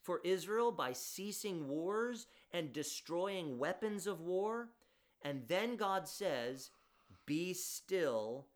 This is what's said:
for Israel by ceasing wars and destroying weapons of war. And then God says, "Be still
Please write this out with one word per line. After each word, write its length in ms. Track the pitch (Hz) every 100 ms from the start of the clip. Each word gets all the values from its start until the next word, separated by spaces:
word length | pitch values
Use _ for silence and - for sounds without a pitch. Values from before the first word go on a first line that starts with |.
for 180 | - 175
Israel 480 | 175 190 175 226 233
by 220 | 185 127
ceasing 760 | 127 - - 202 190 208 175 139
wars 600 | 151 170 214 240 233 - - -
and 220 | 175 156
destroying 840 | 123 143 - - 170 196 190 160 123
weapons 500 | 147 185 220 208 185
of 120 | 175
war. 520 | 170 185 208 233 233 - _ _ _ _
And 260 | 143 139 117
then 280 | 180 233 233
God 320 | 202 190 185
says, 640 | - 196 131 120 190 - - _ _ - - -
"Be 280 | 151 180
still 960 | 180 - - - 185 151 113 107 131 139